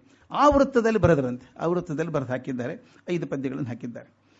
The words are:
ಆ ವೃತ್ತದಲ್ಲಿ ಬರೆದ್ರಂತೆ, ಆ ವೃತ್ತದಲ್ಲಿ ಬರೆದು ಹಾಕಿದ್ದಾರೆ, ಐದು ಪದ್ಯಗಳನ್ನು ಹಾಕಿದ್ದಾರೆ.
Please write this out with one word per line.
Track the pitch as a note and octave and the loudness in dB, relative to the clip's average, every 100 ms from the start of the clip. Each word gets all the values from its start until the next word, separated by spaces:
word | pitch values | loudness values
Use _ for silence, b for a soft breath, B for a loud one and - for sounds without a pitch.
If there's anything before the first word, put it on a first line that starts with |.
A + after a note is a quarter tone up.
| _ b b | _ b b
ಆ | F#3+ C#4+ | 2 6
ವೃತ್ತದಲ್ಲಿ | C#4 C4+ B3 A3 A3 | 6 4 2 2 4
ಬರೆದ್ರಂತೆ, | F3 D#3 B2+ B2 - - | 4 4 2 -6 -12 -6
ಆ | D#3+ | -2
ವೃತ್ತದಲ್ಲಿ | F3 E3+ C#3+ E3+ | -2 -2 -6 -4
ಬರೆದು | D3+ A#2+ | -4 -4
ಹಾಕಿದ್ದಾರೆ, | B2+ B2+ B2 B2 F#3 b b - | -6 -6 -6 -6 -8 b b -6
ಐದು | F3 - | -6 -4
ಪದ್ಯಗಳನ್ನು | C#3+ C3 C#3 B2 | -6 -6 -6 -6
ಹಾಕಿದ್ದಾರೆ. | A#2 B2 A#2 - _ b | -8 -10 -12 -16 _ b